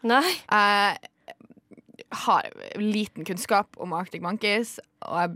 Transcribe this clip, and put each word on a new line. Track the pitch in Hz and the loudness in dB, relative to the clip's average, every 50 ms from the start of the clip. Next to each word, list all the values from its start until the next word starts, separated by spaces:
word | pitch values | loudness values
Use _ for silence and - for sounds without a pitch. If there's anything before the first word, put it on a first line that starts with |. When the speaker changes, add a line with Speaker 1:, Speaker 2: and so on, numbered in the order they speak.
| - | 0
Speaker 1:
Nei. | 226 240 269 320 370 359 - - | 4 4 4 4 2 -2 -4 -2
Speaker 2:
Jeg | - - 208 202 202 208 202 202 202 170 - - - _ _ - - - _ - - - - _ - - - _ _ - - - - - - | 0 2 4 4 4 4 4 2 2 0 -2 -10 -20 _ _ -20 -20 -20 _ -20 -20 -20 -20 _ -20 -20 -20 _ _ -20 -20 -14 -12 -8 -4
har | - 240 196 - - - - - 50 - - | 2 4 4 4 2 -2 -10 -14 -14 -10 -6
liten | - 208 214 208 214 214 202 - - 156 | -2 -2 0 0 0 -2 -4 -8 -10 -8
kunnskap | - 185 180 - - 220 196 208 _ - | -8 -6 -6 -2 2 2 2 0 _ -8
om | - - 180 | -10 -8 -6
Arctic | 165 170 190 - - 170 | -6 -6 -6 -8 -10 -8
Monkeys, | 175 175 202 214 - 208 202 220 233 - - - - _ _ - | -6 -6 -4 -2 0 0 0 0 0 -4 -8 -18 -20 _ _ -14
og | - - - 170 | -10 -4 -2 0
jeg | 175 175 170 | 0 -2 -2